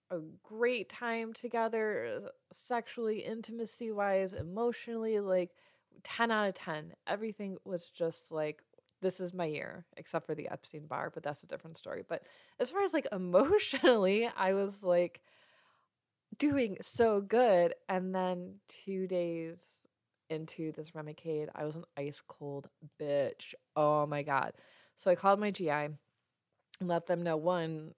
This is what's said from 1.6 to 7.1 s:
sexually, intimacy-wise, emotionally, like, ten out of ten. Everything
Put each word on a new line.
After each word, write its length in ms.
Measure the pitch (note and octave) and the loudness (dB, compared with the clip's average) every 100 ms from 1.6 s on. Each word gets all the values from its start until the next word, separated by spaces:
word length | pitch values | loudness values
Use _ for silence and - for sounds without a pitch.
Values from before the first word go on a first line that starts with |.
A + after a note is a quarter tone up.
| A3+ A3+ G#3+ F3 A#2 A2 G3+ - _ | 0 0 0 -2 -4 -6 -8 -14 _
sexually, 680 | - - A#3 A3 - A3 G#3+ | -14 -4 -4 -4 -4 -2 -2
intimacy-wise, 1120 | - A3+ A3 A#3 G#3+ - A3+ G#3 G3+ F#3+ F#3 | -4 -8 -8 -8 -8 -6 -4 0 2 2 2
emotionally, 840 | - D#3+ G3 A#3+ A3+ - A3+ A3 G#3+ | -4 -6 -2 0 -2 -6 -4 0 0
like, 300 | G3 F#3 F3+ _ _ _ _ - | 2 2 2 _ _ _ _ -18
ten 260 | - - A#3 | -8 0 2
out 200 | G#3+ G3+ | 2 0
of 40 | |
ten. 400 | F#3 - D3+ E3 - | -2 -6 -6 -8 -10
Everything 500 | - | -4